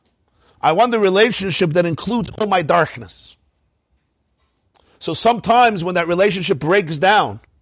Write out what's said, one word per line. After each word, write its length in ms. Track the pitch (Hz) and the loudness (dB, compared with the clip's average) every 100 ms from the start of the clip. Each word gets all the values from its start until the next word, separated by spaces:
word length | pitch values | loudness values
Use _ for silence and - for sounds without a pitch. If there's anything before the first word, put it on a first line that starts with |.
| _ _ _ _ _ _ | _ _ _ _ _ _
I 120 | 147 | 0
want 180 | 170 247 | 2 2
the 80 | 233 | 2
relationship 720 | 196 190 233 - 190 147 175 | 2 4 2 0 -4 -2 0
that 100 | 170 175 | 0 -2
includes 440 | 156 190 240 - - | -4 -4 -6 -6 -6
all 80 | 214 | -2
my 160 | 185 | 0
darkness. 760 | 156 175 156 - 101 - - _ _ _ _ _ _ _ _ _ _ _ _ _ _ _ _ _ | 2 2 0 -6 -18 -20 -20 _ _ _ _ _ _ _ _ _ _ _ _ _ _ _ _ _
So 160 | - | -8
sometimes 680 | 156 226 233 190 240 240 202 | -2 0 0 2 4 4 2
when 140 | 170 175 | -2 -2
that 120 | 170 | 0
relationship 500 | 175 208 190 175 139 | 2 2 0 -4 -2
breaks 400 | 147 202 160 151 | 0 0 0 0
down 420 | 185 208 135 107 _ _ | 2 2 0 -6 _ _